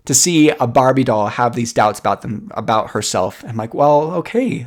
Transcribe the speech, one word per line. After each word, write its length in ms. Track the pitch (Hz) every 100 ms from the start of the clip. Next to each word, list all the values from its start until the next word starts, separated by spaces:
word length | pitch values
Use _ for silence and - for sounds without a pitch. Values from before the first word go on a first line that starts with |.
to 100 | -
see 360 | 131 180 160 151
a 160 | - 123
Barbie 380 | 135 131 131
doll 240 | 123 107 104
have 260 | - 120
these 180 | 120 117
doubts 280 | - 107 101
about 220 | 104 101
them, 280 | 117 104 -
about 360 | - 110 107 -
herself. 540 | 110 - 101 95 - -
I'm 100 | 110
like, 160 | 113
"Well, 420 | - 147 147 156
okay, 520 | 180 - 233 254 160